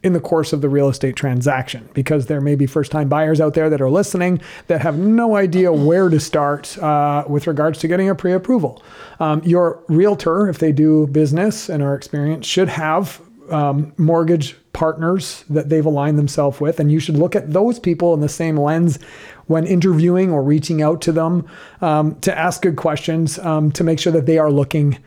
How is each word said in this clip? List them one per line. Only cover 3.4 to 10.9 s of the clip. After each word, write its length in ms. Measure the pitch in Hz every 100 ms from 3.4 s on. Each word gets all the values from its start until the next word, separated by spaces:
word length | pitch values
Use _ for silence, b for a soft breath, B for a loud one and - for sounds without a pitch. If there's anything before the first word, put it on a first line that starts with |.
out 120 | 151
there 160 | 156 156
that 120 | 147
are 80 | 131
listening 500 | 160 202 185 180 180 B B -
that 120 | 165
have 160 | 165 151
no 380 | 196 226 233 208
idea 380 | 190 180 185
where 340 | 156 143 175 185
to 140 | 156
start, 560 | - 156 143 147 - -
uh, 480 | 156 147 147 143 147
with 200 | 147 156
regards 320 | 147 151 156
to 100 | 165
getting 180 | 175 190
a 60 | 190
pre-approval. 640 | 180 185 185 254 143 - B B B B
Um, 220 | 160 151
your 300 | 165 175 170 165 -
realtor, 600 | 156 202 202 - 170 208
if 100 | 156
they 120 | 160
do 360 | 143 156